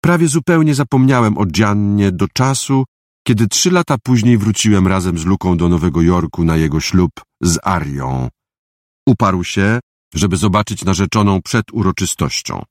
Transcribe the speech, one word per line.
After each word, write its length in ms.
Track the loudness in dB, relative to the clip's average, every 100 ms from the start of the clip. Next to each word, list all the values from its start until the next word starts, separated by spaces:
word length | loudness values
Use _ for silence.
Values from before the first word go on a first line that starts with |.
Prawie 240 | 0 2 2
zupełnie 460 | 0 0 2 2
zapomniałem 640 | 0 0 2 4 4 2 0
o 80 | -2
Giannie 640 | 0 0 0 0 0 0
do 160 | 0 -4
czasu, 560 | -2 -2 -2 -2 -2 -2 _ _ _ -2
kiedy 220 | 0 0
trzy 220 | 0 0
lata 260 | 0 0 -4
później 360 | 0 2 4 2
wróciłem 480 | 2 0 2 2 2
razem 320 | 2 -2 -2
z 60 |
Luką 320 | -2 0 0 2
do 120 | 2
Nowego 340 | 2 0 2
Jorku 420 | 2 2 -2 -2
na 120 | 0 0
jego 240 | 0 -2
ślub 300 | 0 0 0 -2 _ _
z 160 | -2 -2
Arią. 680 | -2 -4 -4 -8 -6 -6 -6 _ _ _ _ _ _ _ 0
Uparł 360 | 2 2 0
się, 360 | -4 0 0 0 _ _ _
żeby 220 | -4 -2 0
zobaczyć 480 | 0 0 -2 -4
narzeczoną 580 | -2 0 0 0 2 0
przed 300 | 0 -4 -2
uroczystością. 920 | -2 -2 -2 -6 -4 -6 -6 -10 -12 -14